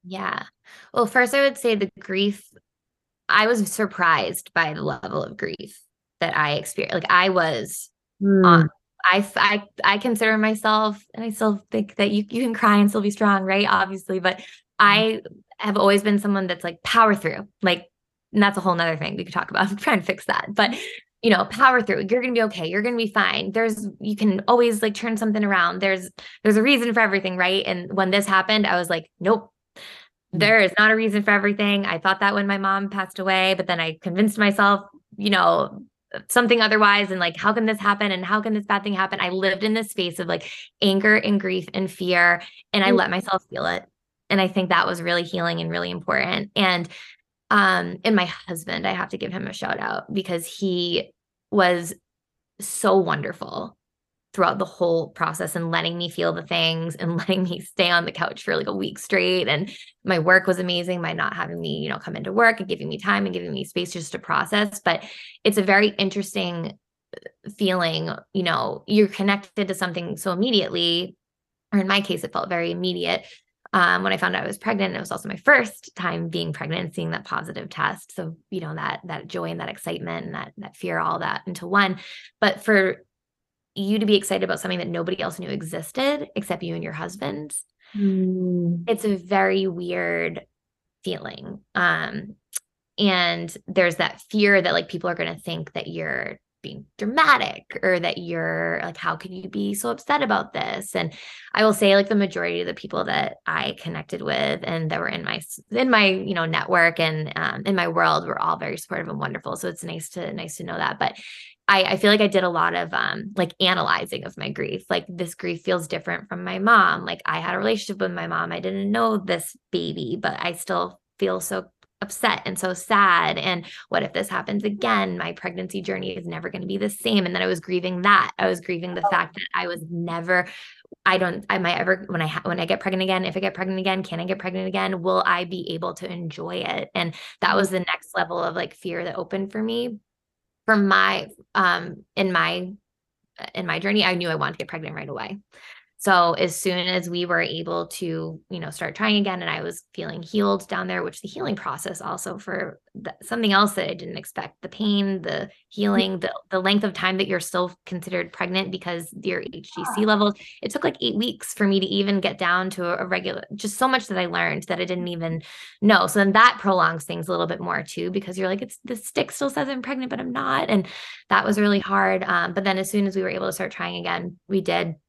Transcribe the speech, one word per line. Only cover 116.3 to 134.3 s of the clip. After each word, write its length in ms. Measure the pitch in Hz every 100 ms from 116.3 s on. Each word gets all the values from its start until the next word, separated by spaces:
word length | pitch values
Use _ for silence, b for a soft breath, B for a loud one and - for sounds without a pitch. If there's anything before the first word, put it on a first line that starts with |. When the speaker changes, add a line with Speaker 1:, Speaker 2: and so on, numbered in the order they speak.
| 175
Speaker 1:
my 160 | 180 185
mom. 460 | 208 226 180 156
Like, 180 | 175 170 -
I 120 | 160
had 160 | 175
a 40 | 185
relationship 420 | 208 214 - 196
with 120 | 185
my 140 | 175 165
mom. 240 | 165 170
I 60 | 170
didn't 300 | 185 196 196
know 280 | 226 226 214
this 380 | 190 170 - - _
baby, 480 | 175 160 - - 160
but 140 | 82 -
I 120 | 175
still 440 | 170 - 175 180 - _ _
feel 220 | 196 185
so 260 | - 190 - _ _ _
upset 400 | 202 - 220 185 -
and 100 | 185
so 140 | 185
sad. 640 | 180 - 208 196 170 160 160
And 280 | 190 175 165 B B
what 140 | 170
if 80 | -
this 160 | 170 196
happens 340 | 185 - 202
again? 540 | 208 202 233 208 190 175
My 140 | 165
pregnancy 500 | 170 180 175 185 196
journey 340 | 180 190 185 185
is 100 | 170
never 200 | 165 170
gonna 160 | -
be 140 | - 196
the 100 | 208
same. 380 | 202 226 208 175
And 80 |
then 80 | 180
I 40 | 185
was 140 | 175
grieving 420 | 170 180 185 180
that. 280 | 196 202 107 -
I 80 | 190
was 140 | 175
grieving 340 | 170 175 180
the 100 | 180
Speaker 2:
Oh. 60 | 202
Speaker 1:
fact 240 | 180 170
that 120 | - 180
I 140 | 180 180
was 180 | 175 160
never, 560 | 170 170 170 170 180 180 B B B B -
I 140 | - 185
don't, 260 | 180 185 -
am 160 | 196 175
I 100 | 175
ever, 280 | 180 190 196
when 140 | 175
I 60 | 156
ha-, 140 | 156
when 160 | 185 175
I 60 | 165
get 140 | 185
pregnant 220 | 196 185
again, 220 | 190 185 185
if 100 | 185
I 40 |
get 120 | 190
pregnant 280 | 185 190 190
again, 240 | 185 190
can 160 | 190 165
I 40 |
get 140 | 180